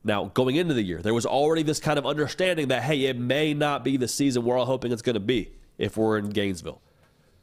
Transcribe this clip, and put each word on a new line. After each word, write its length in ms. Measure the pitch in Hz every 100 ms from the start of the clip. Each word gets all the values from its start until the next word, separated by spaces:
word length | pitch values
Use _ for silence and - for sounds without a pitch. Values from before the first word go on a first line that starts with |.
| 107
Now, 200 | 104 95
going 300 | - 127 143
into 180 | 175
the 100 | 127
year, 180 | 98 82
there 120 | 101
was 120 | 117 104
already 380 | 131 151 165
this 160 | 156 147
kind 200 | 156 147
of 60 | 131
understanding 640 | 147 147 - 185 165 139
that, 140 | 127
hey, 220 | 127 151 135
it 120 | 123
may 360 | 123 135 156
not 300 | 147 147 139
be 140 | 127 135
the 100 | 117
season 380 | - 143 123 117
we're 120 | 127
all 80 | 123
hoping 260 | 131 120
it's 100 | 117
gonna 180 | 131 110
be 320 | 101 127 - - - -
if 200 | 107 107
we're 200 | 110 107
in 120 | 104
Gainesville. 520 | 104 101 90 85 - _ _ _ _ _ _